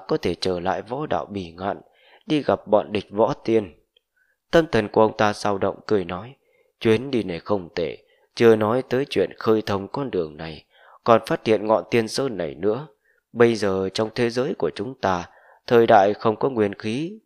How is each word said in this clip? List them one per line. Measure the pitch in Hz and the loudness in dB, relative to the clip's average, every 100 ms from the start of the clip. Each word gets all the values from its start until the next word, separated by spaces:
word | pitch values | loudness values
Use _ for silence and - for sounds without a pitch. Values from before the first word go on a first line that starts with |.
| - | -2
có | - | -4
thể | 101 85 | -4 -4
trở | 95 90 | -4 -2
lại | 90 90 | -2 -4
võ | 98 131 151 | -6 -8 -4
đạo | 85 69 | -6 -6
bỉ | 101 85 | -10 -10
ngạn, | 85 98 85 - _ _ _ - | -8 -8 -8 -12 _ _ _ -4
đi | 151 | -2
gặp | - 98 - | 0 -2 2
bọn | 104 76 | 2 2
địch | 104 - | -6 -4
võ | 101 113 | 0 0
tiên." | 143 - 113 95 - _ _ _ _ _ _ _ | 0 0 0 0 -12 _ _ _ _ _ _ _
Tâm | 170 160 | 2 2
thần | 113 104 | 0 0
của | - | 2
ông | 110 - | 2 2
ta | 107 | 0
dao | 104 107 98 | 0 -4 -2
động, | 98 85 - | -4 -4 -2
cười | 104 87 | -2 -2
nói, | 90 113 139 _ _ _ - | -10 -12 -20 _ _ _ -2
"Chuyến | 113 110 135 | 0 2 0
đi | 131 | -4
này | 92 82 | -2 -6
không | - 104 85 85 | -4 -4 -4 -6
tệ, | 78 57 _ _ _ - | -6 -6 _ _ _ 4
chưa | 117 110 | 6 6
nói | 107 123 - | 4 -2 -2
tới | 123 143 | -4 -2
chuyện | 107 90 - | -2 -2 -2
khơi | - 110 | 0 0
thông | 104 101 98 | 0 -4 -6
con | - 135 | -8 -6
đường | 92 78 76 | -4 -6 -8
này, | 80 76 - _ - - | -14 -14 -20 _ -20 -2
còn | - 113 - | 4 4 4
phát | 165 117 | -4 0
hiện | 104 107 | 0 2
ngọn | 107 85 | 0 0
tiên | 120 110 | -2 -2
sơn | - 135 98 | -4 -6 -6
này | 80 67 | -8 -4
nữa. | 98 113 156 _ _ _ _ | -2 -2 -6 _ _ _ _
Bây | 117 117 113 | 4 4 4
giờ | 101 95 95 | 0 0 -2
trong | - 110 113 | -2 -4 -2
thế | 120 | -2
giới | 117 139 - | 0 -4 -2
của | - - | -4 -4
chúng | 107 135 | -10 -4
ta, | 98 90 87 _ _ _ - | -2 -2 -4 _ _ _ 2
thời | 120 113 | 4 8
đại | 110 98 | 6 6
không | 104 117 107 | 2 -2 -2
có | 139 | -2
nguyên | 123 101 | 0 -2
khí, | 98 107 120 165 214 | -2 -8 -6 -8 -12